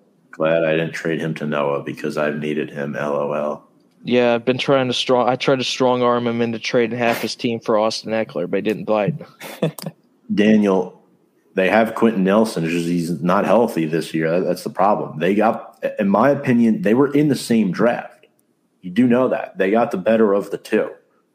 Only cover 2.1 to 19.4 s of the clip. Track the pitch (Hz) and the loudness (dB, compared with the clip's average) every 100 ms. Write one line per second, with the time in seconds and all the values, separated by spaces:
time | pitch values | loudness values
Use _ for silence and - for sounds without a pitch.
2.1 | 76 76 76 76 76 71 73 71 64 73 | -4 -4 -4 -4 -4 -6 -8 -8 -6 -4
3.1 | 71 71 73 73 73 _ _ _ _ - | -4 -4 -4 -4 -8 _ _ _ _ -2
4.1 | 123 120 117 127 127 - 135 127 117 - | 0 2 0 -2 -2 0 2 0 -2 2
5.1 | 123 117 131 - 131 120 - 127 123 123 | 2 2 0 0 0 -2 0 2 2 2
6.1 | 120 120 117 117 113 - 127 113 120 117 | 0 0 -2 -2 -4 -2 0 0 0 -2
7.1 | 117 113 - 123 113 - 107 110 - 104 | 0 -4 -4 -4 -2 0 2 0 -2 -4
8.1 | 113 110 78 87 98 107 101 107 107 95 | -4 -4 -6 -4 -2 -2 -2 -2 0 0
9.1 | 73 - - - - 156 - - - _ | -4 -10 -18 -18 -6 -6 -6 -12 -14 _
10.1 | _ - 98 104 107 101 95 90 - _ | _ -4 2 4 4 4 2 -2 -10 _
11.1 | _ _ _ _ 95 90 110 110 - 113 | _ _ _ _ -2 2 2 2 2 2
12.1 | 95 92 107 110 85 82 85 85 87 82 | 2 4 4 2 0 -2 -2 0 -2 -2
13.1 | 85 90 98 87 107 113 85 78 80 - | -2 0 2 4 4 2 0 -2 -2 -2
14.1 | 80 80 87 90 85 76 - 98 104 - | -2 0 0 0 -4 -4 0 2 2 -2
15.1 | 78 87 104 110 113 - - - - 98 | -2 0 2 2 0 -8 -8 -6 -2 0
16.1 | 98 135 135 139 120 117 90 98 123 139 | 4 4 2 2 4 4 2 2 2 2
17.1 | 143 151 120 - 113 98 87 117 - - | 2 2 0 0 0 2 0 0 0 -8
18.1 | - _ _ _ _ _ _ 90 95 123 | -18 _ _ _ _ _ _ -4 0 4
19.1 | 123 123 76 | 4 2 -2